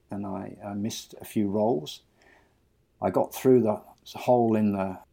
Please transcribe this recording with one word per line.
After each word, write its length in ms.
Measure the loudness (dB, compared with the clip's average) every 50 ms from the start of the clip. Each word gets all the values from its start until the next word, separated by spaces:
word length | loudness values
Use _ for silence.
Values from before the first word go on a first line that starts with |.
| _ -12
and 160 | -10 -8 -8
I, 280 | -8 -8 -10 -10 -12 -14 -14 -12
I 120 | -10 -8
missed 400 | -6 -6 -6 -6 -8 -12 -16 -18 -18 -16
a 20 |
few 240 | -6 -2 -2 -2 0
rolls. 540 | 0 0 2 2 0 0 -2 -8 -14 -18 _ _ _ _ _ _ -20 _ _ _ _ _ _ _ _ _ _ _ _ -4
I 80 | -4 -2
got 260 | 0 0 -2 -2 -4
through 280 | 0 4 6 6 6 6
the 180 | 4 0 -2 -6 -16 -20 _ _ -18 -16
hole 420 | -8 0 2 4 4 4 4 4
in 160 | 4 2 2 2
the 260 | 0 -2 -4 -6 -10 -14 _